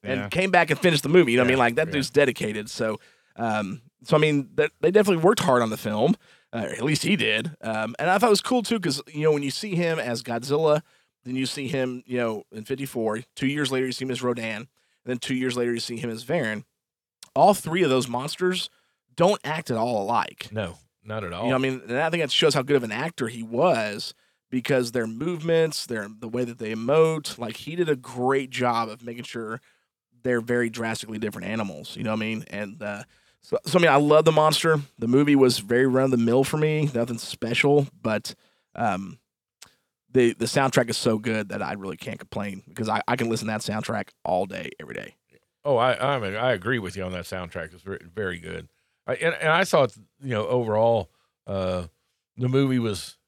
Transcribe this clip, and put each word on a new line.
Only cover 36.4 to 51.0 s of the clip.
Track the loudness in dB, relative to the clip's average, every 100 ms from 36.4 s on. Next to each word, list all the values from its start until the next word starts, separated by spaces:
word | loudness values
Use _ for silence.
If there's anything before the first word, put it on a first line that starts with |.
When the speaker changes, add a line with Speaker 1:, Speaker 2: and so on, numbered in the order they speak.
| 2
Speaker 1:
for | 2
me, | 2 2 0
nothing | 0 -2 -4
special, | -10 -8 -4 0 4 4 2 _
but, | -4 -2 -4 -16 _ _ _ -4
um, | -2 -2 -8 -18 _ _ _ _ -20 _ _ _ _
the, | 4 4
the | 2 -2
soundtrack | 0 2 2 0
is | -2
so | 0 0
good | -2 -4 -4
that | -6
I | -6
really | -8 -10 -10
can't | -10 -12
complain, | -10 -8 -8 -10 -16
because | -8 -4
I, | -2 -2
I | -2
can | 0
listen | -2 -4
to |
that | -6
soundtrack | -4 -6 -4 -6 -8 _
all | -4 -2 -2
day, | -8 -12 -14
every | -12 -12
day. | -12 _ _ _ _ _ 0
Speaker 3:
Oh, | 2
I, | 4 2 0 0
I'm |
a, | -4 -2
I | 0
agree | 0 -2 -4
with | -4 -8
you |
on | -8
that | -8 -8
soundtrack. | -10 -10 -10 -12
It's | -14
very, | -12 -12 -12 -8
very | -6 -8
good. | -10 -12 -14 _ _ _ -8
I, | -2
and, | -2 -2
and | 0
I | 2 2
thought, | 2 2 -2 _ _
you | -4
know, | -4 0
overall, | 0 2 2 4 2